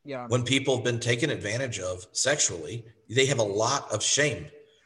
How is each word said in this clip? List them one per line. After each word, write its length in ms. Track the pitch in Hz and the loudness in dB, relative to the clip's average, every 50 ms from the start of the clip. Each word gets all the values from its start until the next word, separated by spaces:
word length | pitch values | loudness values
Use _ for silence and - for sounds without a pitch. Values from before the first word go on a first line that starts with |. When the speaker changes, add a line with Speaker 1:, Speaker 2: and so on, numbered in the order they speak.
| _ | _
Speaker 1:
Yeah. 220 | 143 135 123 123 117 | -12 -10 -10 -4 0
Speaker 2:
When 140 | 127 123 123 | 0 0 2
people 300 | 117 135 131 135 139 131 | 2 0 2 2 2 0
have 80 | 117 113 | 2 2
been 160 | 123 120 113 | 0 -2 0
taken 300 | 113 117 120 123 160 143 | 0 0 0 0 0 -2
advantage 500 | 123 92 95 101 107 123 139 123 110 98 | -2 -2 -4 -4 -4 -4 -4 -4 -6 -6
of 260 | 90 92 92 90 - - | -6 -6 -6 -8 -10 -8
sexually, 720 | - - - 131 147 147 - - 95 82 78 76 110 120 - - - _ _ - | -4 -2 0 2 2 2 2 0 -2 -4 -8 -8 -10 -10 -12 -14 -20 _ _ -2
they 180 | 107 131 135 | 2 2 4
have 120 | 131 143 117 | 4 4 2
a 40 | 110 | 2
lot 460 | 101 98 104 110 120 139 139 - - | 2 2 2 2 2 2 0 -2 -2
of 120 | 113 104 | -4 -2
shame. 440 | - - - 139 147 147 110 90 78 - - - - - _ _ _ | 0 2 2 4 2 2 0 -2 -8 -12 -16 -20 -20 -20 _ _ _